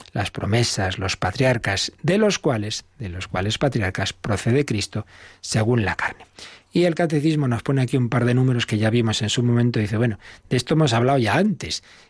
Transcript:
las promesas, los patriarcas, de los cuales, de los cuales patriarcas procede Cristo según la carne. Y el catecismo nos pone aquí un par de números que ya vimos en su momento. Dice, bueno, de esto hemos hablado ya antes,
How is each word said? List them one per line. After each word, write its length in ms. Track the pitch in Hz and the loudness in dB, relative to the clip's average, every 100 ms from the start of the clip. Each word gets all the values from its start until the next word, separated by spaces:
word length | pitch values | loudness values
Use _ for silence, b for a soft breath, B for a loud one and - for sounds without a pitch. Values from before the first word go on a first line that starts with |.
| B | B
las 180 | - 98 | -6 -6
promesas, 720 | - 95 113 117 - 92 - | -6 -2 0 0 -2 -4 -4
los 160 | 95 - | -6 -4
patriarcas, 720 | 90 - 131 117 - 98 - - | -4 0 0 0 -2 -4 -6 -4
de 140 | 147 202 | 0 2
los 200 | 214 - | 2 2
cuales, 460 | 156 113 104 - - - | 0 -2 -4 -8 -12 -12
de 80 | 101 | -10
los 180 | 90 - | -10 -6
cuales 320 | 90 104 - | -4 -2 0
patriarcas 540 | 143 120 95 92 95 | 0 0 -2 -2 -6
procede 520 | - - 98 113 131 | -6 -4 -2 2 2
Cristo 420 | - 107 - 107 - B B B | 2 -2 -4 -8 -10 B B B
según 440 | - 113 110 120 | -4 0 2 2
la 120 | 95 - | 0 -2
carne. 280 | - - - B B B B | -6 -8 -20 B B B B
Y 120 | 170 | 0
el 100 | 175 | 2
catecismo 540 | 160 165 156 160 151 135 | 2 0 2 2 2 0
nos 160 | 117 | 0
pone 180 | - 135 | 0 0
aquí 140 | 127 131 | 2 0
un 140 | 117 | 0
par 160 | 120 120 | 2 2
de 80 | |
números 320 | 123 131 120 - | 2 2 0 0
que 120 | 107 | 0
ya 120 | 110 | 2
vimos 320 | 120 113 107 | 2 2 0
en 60 | 107 | -2
su 140 | - | 0
momento. 380 | 120 120 120 117 | 2 4 2 0
Dice, 160 | 107 110 | -2 0
bueno, 240 | 120 101 B B B | -2 -2 B B B
de 60 | 127 | -2
esto 180 | - | 2
hemos 180 | 160 151 | 2 4
hablado 260 | 117 127 139 | 2 2 2
ya 160 | 107 | 2
antes, 480 | 147 214 151 - - B B | 2 0 -2 -6 -10 B B